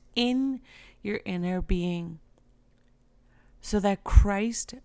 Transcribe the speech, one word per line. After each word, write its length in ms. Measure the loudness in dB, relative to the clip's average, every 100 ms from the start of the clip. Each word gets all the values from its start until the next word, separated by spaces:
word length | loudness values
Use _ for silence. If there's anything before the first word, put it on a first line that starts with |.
| -8 -2
in 460 | 0 0 -2 -4 -10 -20 -20 -14
your 160 | -8 -8
inner 380 | -6 -4 -2 -4
being, 560 | 0 0 0 -4 -8 -14 -20 _ _ _ _ _ _ _ _ _ _ _ -20 -16
so 180 | -4 0
that 240 | 0 -2
Christ 720 | 4 6 6 2 -2 -4 -8 -12